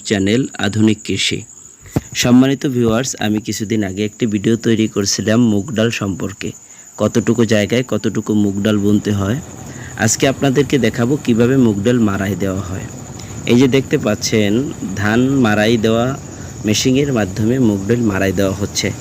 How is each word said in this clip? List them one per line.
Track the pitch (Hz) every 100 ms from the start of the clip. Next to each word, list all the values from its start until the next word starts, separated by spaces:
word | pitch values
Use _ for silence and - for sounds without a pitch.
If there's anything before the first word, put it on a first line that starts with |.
চ্যানেল | - 101 98 117 135 -
আধুনিক | 101 104 110 107
কৃষি। | - 95 - - 110 - - - - - -
সম্মানিত | - 123 123 131 139 151
ভিউয়ার্স, | 123 117 110 131 -
আমি | 107 107
কিছুদিন | 104 101 101 110
আগে | 98 92
একটি | 107 - 117
ভিডিও | 104 107 113
তৈরি | 117 110 110
করছিলাম | 101 98 - 104 113
মুগ | 117 104 98
ডাল | 101 117
সম্পর্কে, | - 101 90 92 101 90 - - - - -
কতটুকু | - 120 104 117
জায়গায় | 110 107 101 120 131
কতটুকু | 104 110 101 -
মুগ | 107 101 98
ডাল | 104 107
বুনতে | 101 104 104
হয়। | 101 98 135 - - - - - -
আজকে | 110 - 139
আপনাদেরকে | 123 139 131 131 143
দেখাবো | 113 113 120 139
কিভাবে | - 113 120 135
মুগ | 120 101
ডাল | 104 123
মাড়াই | 107 98 98
দেওয়া | 90 98 95
হয়। | 92 95 110 - - - - - -
এই | 120
যে | 135
দেখতে | 135 131 147
পাচ্ছেন, | 110 104 - 113 101 110 147 - - 95
ধান | 104 113 127
মাড়াই | 139 117 104 107 117
দেওয়া | 113 113 127 139 - - - -
মেশিনের | 107 107 135 131 143
মাধ্যমে | 120 98 98 110 135
মুগ | 117 101 98
ডাল | 120
মাড়াই | 113 95 95
দেওয়া | 92 98
হচ্ছে। | 95 101 - 208 -